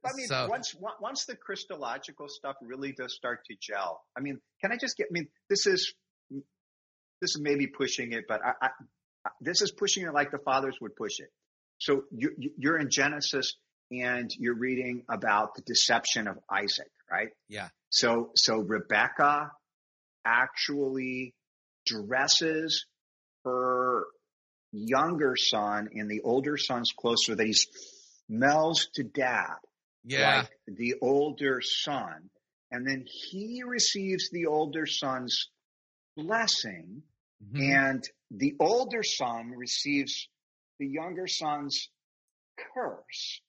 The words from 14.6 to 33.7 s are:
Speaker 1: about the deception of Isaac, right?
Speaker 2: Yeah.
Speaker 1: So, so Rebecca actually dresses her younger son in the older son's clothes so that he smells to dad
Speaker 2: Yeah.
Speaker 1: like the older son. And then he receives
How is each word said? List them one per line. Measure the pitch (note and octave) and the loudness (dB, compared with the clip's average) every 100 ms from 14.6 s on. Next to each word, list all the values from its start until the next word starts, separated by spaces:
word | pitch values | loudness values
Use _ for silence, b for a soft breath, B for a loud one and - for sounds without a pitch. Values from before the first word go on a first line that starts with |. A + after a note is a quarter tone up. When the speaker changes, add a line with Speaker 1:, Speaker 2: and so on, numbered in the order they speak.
| B2+ B2+ B2+ B2 A#2+ | 0 0 -2 -4 -4
Speaker 1:
about | A2+ A2 G#2 G#2+ - | -2 4 4 4 -4
the | |
deception | - A#2 - A#2 - - G#2 | 0 4 6 6 4 -2 -2
of | - _ | -6 _
Isaac, | G2 G2+ - - _ _ | -2 0 -2 -4 _ _
right? | F2 A2+ - _ | -2 -2 -6 _
Speaker 2:
Yeah. | G#2 F#2 _ _ | -10 -10 _ _
Speaker 1:
So, | - A#2+ A#2 A#2 - | 2 4 2 2 4
so | - A2 | 4 2
Rebecca | F#2+ G#2+ - G#2 B2 - D3 D3 D3+ - _ _ _ _ _ _ A2+ | 0 -2 2 4 4 4 4 4 -2 -10 _ _ _ _ _ _ 2
actually | A#2 B2+ - - C#3+ C3+ C3 B2+ B2+ B2+ _ _ _ _ _ - | 4 2 0 -2 0 0 0 -4 -4 -6 _ _ _ _ _ -6
dresses | A2+ G#2 B2+ C#3+ - E3 D#3 D#3+ D3+ - _ _ _ _ _ - | -4 0 0 4 4 4 0 0 -2 -4 _ _ _ _ _ -4
her | B2+ B2+ B2+ B2+ A#2+ - - _ _ _ _ _ | -2 0 2 2 0 -2 -10 _ _ _ _ _
younger | G#2+ A2 C3 D#3 F3 C#3+ B2 | -10 0 2 4 4 2 4
son | - A2+ G#2 G#2 G#2+ | 2 2 2 0 -2
in | A2 G#2+ | -6 -4
the | G#2+ | -2
older | A#2 B2 D3 D3 | 2 2 2 -2
son's | - B2 A#2 - | -2 0 -2 0
clothes | A#2+ A2+ - | 0 2 2
so | G#2+ | 2
that | A2 | 2
he | G#2 - B B B B B _ | 4 2 B B B B B _
smells | A2 C3+ D3+ D#3+ D#3+ - D#3 | 2 4 6 4 2 0 -2
to | |
dad | B2 - B2+ A#2 D#2+ D#2 _ _ _ _ | -4 0 0 0 -2 -6 _ _ _ _
Speaker 2:
Yeah. | A2+ C3+ C#3 C#3 | -4 2 6 6
Speaker 1:
like | B2+ _ - | 2 _ -16
the | G2 A#2+ B2+ | -4 -2 0
older | B2 C#3 D3+ C3+ C#3 C3 | 4 4 4 0 0 0
son. | - - - C#3 F#2+ D#2 F2+ _ _ _ _ | 0 -2 0 -2 -4 -10 -16 _ _ _ _
And | A#2+ B2+ | -6 -2
then | C3+ B2 | -2 -4
he | - - F#3 G#3+ A#3+ | -12 -10 -8 -6 -8
receives | B3 | -6